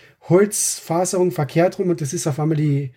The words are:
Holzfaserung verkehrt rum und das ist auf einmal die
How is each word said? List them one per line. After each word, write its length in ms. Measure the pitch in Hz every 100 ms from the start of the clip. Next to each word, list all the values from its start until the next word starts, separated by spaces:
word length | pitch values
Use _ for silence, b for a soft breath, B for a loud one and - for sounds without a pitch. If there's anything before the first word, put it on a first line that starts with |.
| B B -
Holzfaserung 1040 | 175 202 - - - - 165 180 185 180
verkehrt 480 | - 139 160 180 -
rum 100 | 180
und 120 | 165
das 100 | 143
ist 140 | 170 160
auf 120 | 139
einmal 180 | 156 156
die 340 | 151 139 139